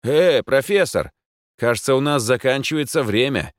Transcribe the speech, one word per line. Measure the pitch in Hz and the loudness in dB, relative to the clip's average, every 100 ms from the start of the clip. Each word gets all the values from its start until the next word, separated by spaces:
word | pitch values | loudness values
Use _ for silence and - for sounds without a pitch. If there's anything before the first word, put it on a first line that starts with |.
«Э, | 120 151 180 139 | 0 2 4 2
профессор, | - 135 131 202 175 - - _ _ _ _ _ | 2 0 2 0 0 -2 -4 _ _ _ _ _
кажется, | 117 117 - 131 | -2 -2 0 0
у | |
нас | 143 147 | 2 -2
заканчивается | 110 123 131 135 131 156 143 160 | 0 0 0 -2 -2 -4 -2 -2
время» | 123 104 131 123 78 | 0 0 0 -2 -6